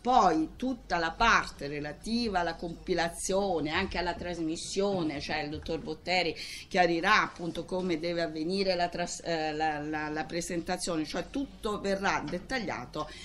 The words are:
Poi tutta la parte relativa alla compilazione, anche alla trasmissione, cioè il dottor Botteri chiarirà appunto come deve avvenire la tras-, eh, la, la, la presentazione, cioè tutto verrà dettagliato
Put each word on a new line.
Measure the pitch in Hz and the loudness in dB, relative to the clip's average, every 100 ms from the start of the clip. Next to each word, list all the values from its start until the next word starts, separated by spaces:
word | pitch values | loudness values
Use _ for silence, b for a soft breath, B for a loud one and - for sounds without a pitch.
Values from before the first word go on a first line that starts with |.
Poi | 233 247 190 160 156 | 8 8 8 6 0
tutta | - 254 262 - 175 | -2 -4 -4 -2 0
la | 165 | 0
parte | - 226 190 - - 143 | 4 6 6 4 -8 -6
relativa | 147 147 147 208 233 233 185 | -4 -6 -6 -2 0 2 2
alla | 170 | 0
compilazione, | 165 175 165 - 170 170 - - 190 202 165 147 | -2 -8 -8 -2 0 0 -2 0 2 2 0 0
anche | 165 190 185 | 0 0 -2
alla | 175 | -2
trasmissione, | 175 175 165 160 170 - 185 202 190 156 143 | -2 -6 -4 -2 -4 -2 0 2 2 0 -4
cioè | 143 156 | -4 -4
il | 147 | -4
dottor | 151 - 165 | -6 -6 -6
Botteri | 151 156 - 180 170 - B B - | -6 -8 0 2 2 -2 B B -2
chiarirà | 190 175 165 180 208 | 4 6 6 6 4
appunto | 160 - 170 170 | 4 -2 -6 -6
come | 160 185 180 160 | -4 -2 0 0
deve | 170 170 | 0 0
avvenire | 160 156 160 196 190 | -2 -2 -2 0 2
la | 180 175 | 2 0
tras-, | 170 175 - | 0 -4 -4
eh, | - 165 156 | -2 0 0
la, | 151 156 151 | 0 0 0
la, | 147 156 151 | -4 -4 -2
la | 151 | -4
presentazione, | 151 170 - 170 165 185 - 165 | -4 -4 -2 -4 -2 -4 -2 -2
cioè | 151 190 170 | -2 -4 -4
tutto | 277 277 - 220 208 | -6 -6 -6 -6 -2
verrà | 196 190 196 151 147 | 0 0 2 0 -2
dettagliato | 175 - 269 180 113 127 156 147 B | -6 -4 -4 -4 -6 -6 -6 -8 B